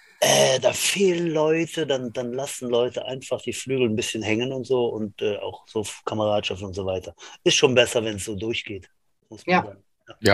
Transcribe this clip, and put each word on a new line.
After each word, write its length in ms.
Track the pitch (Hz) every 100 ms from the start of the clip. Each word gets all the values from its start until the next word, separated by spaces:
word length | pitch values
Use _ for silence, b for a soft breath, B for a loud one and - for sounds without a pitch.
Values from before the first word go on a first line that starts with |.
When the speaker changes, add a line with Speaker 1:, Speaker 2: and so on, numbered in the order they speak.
| B _
Speaker 1:
äh, 380 | 131 139 139 131
da 140 | -
fehlen 540 | - - 190 196 175 170
Leute, 580 | 156 151 160 165 165 143
dann, 280 | 131 123
dann 200 | 123 123
lassen 340 | 127 143 - 123
Leute 360 | 120 123 120 117
einfach 360 | 131 - 120
die 100 | -
Flügel 340 | 110 131 131 120
ein 80 | 107
bisschen 280 | 120 113
hängen 280 | 104 110 127
und 140 | 131 120
so 200 | 131 120
und, 340 | 107 107 -
äh, 160 | 110 101
auch 300 | 98 101 _
so 180 | 110 101 - -
Kameradschaft 580 | 110 107 104 - 95
und 100 | 101
so 120 | 92 95
weiter. 260 | 92 - - B B
Ist 120 | 175 -
schon 180 | 143 123
besser, 280 | 117 123
wenn's 220 | 110 104 101
so 100 | 98
durchgeht, 540 | 110 113 - 98 - _ _ _ _
muss 160 | 107 -
man 80 | 175
Speaker 2:
Ja. 80 | 104
Speaker 1:
sagen. 180 | - _ _ -
Ja. 80 | - 107